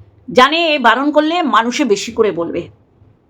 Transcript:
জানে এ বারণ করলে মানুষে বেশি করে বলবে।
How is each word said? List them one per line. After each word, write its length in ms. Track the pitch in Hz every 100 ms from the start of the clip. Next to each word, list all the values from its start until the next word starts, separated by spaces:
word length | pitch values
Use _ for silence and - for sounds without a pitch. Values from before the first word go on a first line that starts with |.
| _ _ -
জানে 420 | 180 269 330 330
এ 40 | 294
বারণ 320 | 262 262 285
করলে 320 | 294 311 349
মানুষে 420 | 294 214 226 247
বেশি 280 | 262 202 -
করে 200 | 226 214
বলবে। 360 | 165 170 170 165 _ _ _ _ _